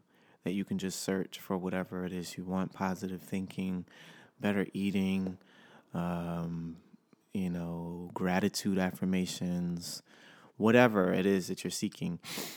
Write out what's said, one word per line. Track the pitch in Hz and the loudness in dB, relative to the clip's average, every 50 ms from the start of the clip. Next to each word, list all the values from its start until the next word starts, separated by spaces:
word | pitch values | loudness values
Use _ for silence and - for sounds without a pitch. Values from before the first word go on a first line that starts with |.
| _ _ _ _ _ _ _ _ - | _ _ _ _ _ _ _ _ -4
that | 92 92 | -4 -2
you | 101 95 | -2 -2
can | - 101 92 | -2 -2 -2
just | 95 92 87 - - | -2 -4 -4 -4 -2
search | - 98 95 - - - - | -2 0 -2 -2 -4 -8 -14
for | - - 98 | -6 -4 -4
whatever | 92 90 92 90 92 90 - 92 90 90 | -4 -2 -2 -2 -2 -4 -4 -6 -6 -6
it | 87 | -4
is | 92 90 85 - - | -4 -6 -8 -8 -8
you | - 90 | -10 -6
want. | 92 92 92 92 87 - | -4 -2 -2 -2 -2 -2
Positive | - 98 92 92 - 95 92 92 87 | -2 -2 -2 -2 -2 -4 -6 -8 -8
thinking, | - - - 95 95 92 - - 95 92 92 90 87 - - - - - - - - - _ - | -10 -6 -6 -6 -6 -6 -6 -6 -4 -4 -4 -4 -6 -10 -16 -20 -20 -20 -20 -20 -20 -20 _ -4
better | - 104 101 101 92 - - | -2 0 2 2 0 0 -2
eating, | 95 98 101 92 101 95 95 95 95 95 92 92 - - - - - - - - - - _ - | -2 0 0 2 2 2 2 2 0 0 -2 -6 -8 -16 -20 -20 -20 -20 -20 -20 -20 -18 _ -4
um, | 87 85 87 87 85 85 85 85 85 85 82 85 82 85 85 82 87 - _ - - _ _ - _ _ _ - | -4 -2 -2 -2 -2 -2 -4 -4 -4 -4 -4 -4 -6 -6 -8 -10 -12 -18 _ -20 -20 _ _ -20 _ _ _ -4
you | 101 92 90 | -2 -2 -2
know, | 87 87 85 85 85 85 85 85 87 87 87 87 - | -2 -2 -4 -4 -4 -4 -6 -6 -6 -8 -10 -8 -6
gratitude | - 92 90 90 92 95 98 - - - 104 95 95 | 0 2 4 4 4 4 2 0 0 0 2 2 4
affirmations, | 92 90 - - 95 92 95 92 92 90 - - 92 90 87 90 87 - 175 170 - - - - - _ - - - - - - - - _ - | 2 2 0 -2 -2 0 2 2 0 0 -2 -4 -2 -2 -2 0 -2 -2 -4 -4 -6 -8 -10 -12 -14 _ -20 -20 -20 -20 -20 -20 -20 -16 _ 2
whatever | 98 110 113 123 123 120 107 101 92 90 92 | 4 8 10 10 10 10 8 6 4 6 4
it | 95 92 | 4 4
is | 98 98 95 85 90 | 4 4 4 2 -2
that | 95 - - | -6 -6 -6
you're | 92 | -6
seeking. | - - 107 98 - - - 87 87 - - - - - - - - | -4 -2 -4 -4 -4 -4 -4 -4 -4 -4 -8 -10 -8 -8 -8 -8 -10